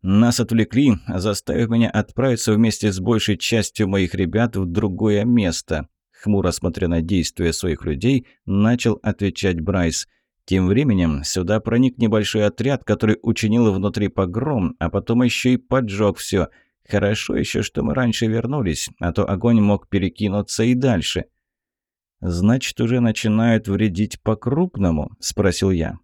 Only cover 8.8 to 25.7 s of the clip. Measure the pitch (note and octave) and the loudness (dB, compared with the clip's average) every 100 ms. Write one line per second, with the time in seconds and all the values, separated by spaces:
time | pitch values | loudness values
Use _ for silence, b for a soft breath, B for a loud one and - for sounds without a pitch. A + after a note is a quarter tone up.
8.8 | A#2+ G#2 - G2+ G2+ E2+ G2 E2+ D#2+ F#2+ | 0 -2 -4 -2 -4 -2 -2 -2 -2 -2
9.8 | E2+ D#2 - _ _ _ - F#2+ F#2 G#2+ | 0 -2 -10 _ _ _ -2 0 2 2
10.8 | D3 G2 E2 D2 - F#2+ F2 G#2+ A2 A#2 | 2 2 2 0 -4 -4 0 -2 0 2
11.8 | C3 - A2+ G#2+ G2+ A2 G#2 - A#2+ D3+ | 2 2 2 2 0 0 0 0 -4 -4
12.8 | - G#2 A2 G#2+ - G#2+ A2 A2+ A#2 F#2+ | -2 0 2 0 0 -2 0 2 2 2
13.8 | G2+ G2+ G2+ - F#2 G2 C#3 C3+ F2+ - | -2 -2 -4 -2 -2 -2 -4 -2 -2 -2
14.8 | E2+ G2 - A#2 B2 - B2+ B2+ _ B2+ | -4 -4 0 2 2 2 0 0 _ -2
15.8 | A2 G2 G#2 - - G2 E2+ b b b | -2 0 0 0 -2 -2 -2 b b b
16.8 | _ G2+ G2+ A2 - - - - G#2+ - | _ 0 0 -2 -4 -4 -2 -2 -4 -4
17.8 | - - B2 A2 A2+ A2+ A#2 C#3+ G2 D2 | -2 0 0 0 -2 -2 -2 -2 -2 -2
18.8 | - - F2 E2 G2 F#2+ A#2 A#2 G2+ G2+ | -6 -6 -4 -2 -2 0 2 4 4 0
19.8 | - G2 F#2 - G#2 G2+ G2+ - A2+ B2+ | -2 -2 -2 -2 -2 -2 -4 -2 0 2
20.8 | C3 G#2 - F2+ - _ _ _ _ _ | 2 0 -2 -6 -8 _ _ _ _ _
21.8 | _ _ _ _ F#2 F2 G2 B2+ - - | _ _ _ _ -4 0 2 2 -2 -4
22.8 | A#2 B2 A#2+ A2 A2+ G#2+ A#2 A2+ G#2+ G2+ | 0 2 0 0 0 2 4 2 2 0
23.8 | G#2+ F2 G#2 - - A2 - C#3 F3+ - | 0 0 -4 -2 -4 -2 -2 -2 -2 0
24.8 | F#2+ D#2+ D2 - - - G2 F2 G2 | 0 0 -4 -8 -8 0 0 2 0